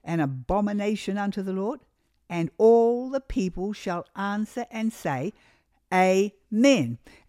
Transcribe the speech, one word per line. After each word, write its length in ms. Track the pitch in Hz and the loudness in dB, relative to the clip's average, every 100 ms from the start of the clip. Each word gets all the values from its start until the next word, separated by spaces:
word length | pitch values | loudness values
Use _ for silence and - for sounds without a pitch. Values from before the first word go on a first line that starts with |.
an 160 | - 165 | -4 -2
abomination 960 | 143 131 123 190 208 208 208 214 - 202 | -2 -4 -2 0 0 -2 -2 -2 -4 -4
unto 240 | 202 196 | -4 -4
the 100 | 190 | -4
Lord." 280 | 190 202 285 _ _ _ _ - | -4 -4 -6 _ _ _ _ -10
And 220 | 135 165 - | -6 -4 4
all 540 | 220 233 233 240 254 | 6 6 6 2 -2
the 100 | 269 | -6
people 520 | - - 185 180 196 | -4 -2 -2 -4 -6
shall 340 | 208 - 175 - - | -6 -6 -6 -8 -8
answer 500 | 202 208 214 - 240 | -6 -4 -6 -8 -10
and 220 | 226 220 | -8 -8
say, 400 | - - 135 165 - _ _ _ _ _ | -6 -6 -4 -6 -10 _ _ _ _ _
"Amen." 1040 | 185 185 190 202 - _ 214 269 247 120 120 - - | 2 4 4 2 -4 _ 2 4 4 2 -6 -14 -20